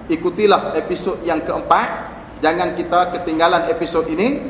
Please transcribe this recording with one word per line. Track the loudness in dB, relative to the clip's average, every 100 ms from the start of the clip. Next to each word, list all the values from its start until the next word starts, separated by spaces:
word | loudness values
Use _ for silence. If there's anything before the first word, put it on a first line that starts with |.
| -4
ikutilah | -2 0 2 4 4 2 -4
episod | -4 -4 -4 -4
yang | -2 -2
keempat. | -2 -2 2 2 2 -4 -10 -14 -16 -2
Jangan | 0 2 0 -4
kita | 0 2 2
ketinggalan | -2 -4 2 4 4 0
episod | -2 -2 0 0
ini, | 0 0 0 -4